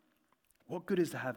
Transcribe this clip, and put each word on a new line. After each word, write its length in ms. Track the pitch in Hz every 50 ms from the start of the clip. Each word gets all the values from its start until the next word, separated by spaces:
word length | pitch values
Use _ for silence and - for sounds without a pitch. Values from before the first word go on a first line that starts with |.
| _ _ _ _ _ _ _ _ _ _ _ _ _ -
what 180 | 175 180 180
good 120 | - 202 180
is 140 | 170 151
to 60 | - 123
have 180 | 120 131 120